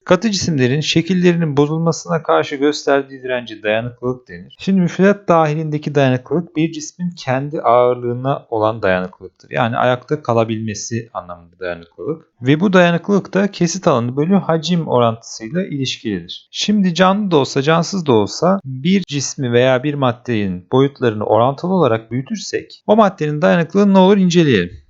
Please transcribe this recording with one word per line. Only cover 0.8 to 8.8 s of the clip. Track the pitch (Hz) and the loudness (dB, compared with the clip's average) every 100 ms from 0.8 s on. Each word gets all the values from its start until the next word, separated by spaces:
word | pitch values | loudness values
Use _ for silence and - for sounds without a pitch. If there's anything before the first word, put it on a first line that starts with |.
şekillerinin | 143 165 165 185 180 170 160 139 | 0 0 0 2 2 2 0 2
bozulmasına | 147 160 165 156 170 165 | 2 0 0 -2 -4 -4
karşı | 160 160 143 143 | 0 0 0 0
gösterdiği | 147 147 147 139 135 135 | 0 0 0 0 0 -8
dirence | 127 123 117 107 | -6 -6 -6 -6
dayanıklılık | 104 110 120 120 123 123 - | -2 -2 -2 -6 -6 -6 -10
denir. | 87 - - | -18 -18 -8
Şimdi | - 190 | -2 0
müfredat | 170 - 196 202 - | 0 2 2 2 2
dahilindeki | 165 156 151 156 147 151 143 | 2 2 -2 -4 -6 -2 2
dayanıklılık | 131 127 - 156 170 156 | 2 0 -2 -4 -4 -4
bir | 165 | -4
cismin | 156 147 - 175 | -4 -12 -8 -8
kendi | - - 131 147 147 | -6 -4 -4 -4 -4
ağırlığına | 117 120 123 123 120 123 135 147 - | 2 4 4 0 -4 -4 -4 -6 -6
olan | 110 107 113 | -2 -2 0